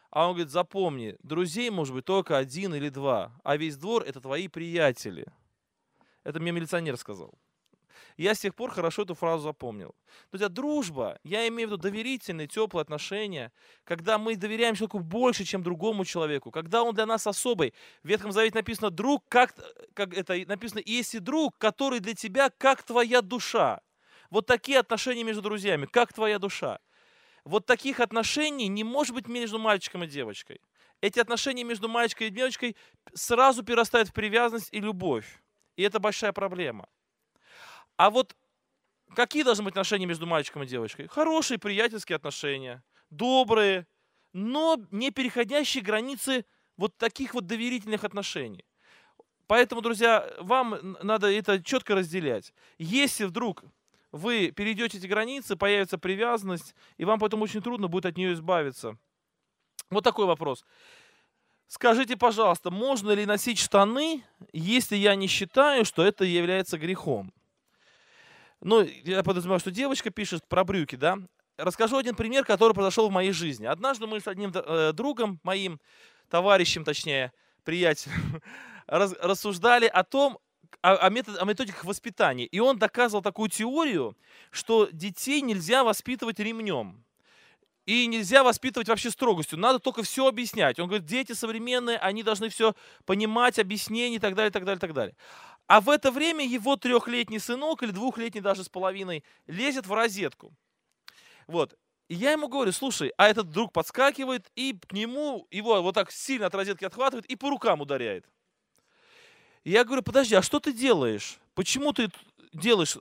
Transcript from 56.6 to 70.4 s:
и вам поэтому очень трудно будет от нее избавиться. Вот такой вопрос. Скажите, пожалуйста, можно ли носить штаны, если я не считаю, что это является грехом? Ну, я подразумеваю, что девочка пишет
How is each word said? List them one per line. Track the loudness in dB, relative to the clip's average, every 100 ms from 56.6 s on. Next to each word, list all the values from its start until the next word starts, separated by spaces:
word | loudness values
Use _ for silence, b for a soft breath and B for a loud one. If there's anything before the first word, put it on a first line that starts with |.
| -8 -20 b b
и | 0
вам | 2
поэтому | 0 0 -4
очень | -4
трудно | -6 -4 -2
будет | -2 -4
от | -2
нее | -2
избавиться. | -2 0 0 0 -6 -10 -12 _ _ _ _ _ _ _ -20 -8
Вот | -2
такой | 0 2 2
вопрос. | 0 -2 -6 -10 b b b b b b b b b b
Скажите, | 0 4 4 2 2
пожалуйста, | 2 4 2 2 -2
можно | -4 -2 -2 0
ли | 0 2
носить | 0 -2 -2
штаны, | 2 6 6 4 -2 -4 -8 _ -14
если | -6 0 0 2 2
я | 4 4
не | 0
считаю, | -2 0 4 4 4 2
что | 4
это | 4 4
является | 2 2 2 0 -2 -4
грехом? | -4 -4 -2 -4 -6 -16 _ _ _ b b b b b b b b b
Ну, | 4 4
я | 4 0 -4 0
подразумеваю, | 0 0 0 0
что | 0
девочка | -4 -2 -2 -4
пишет | -6 -6 -6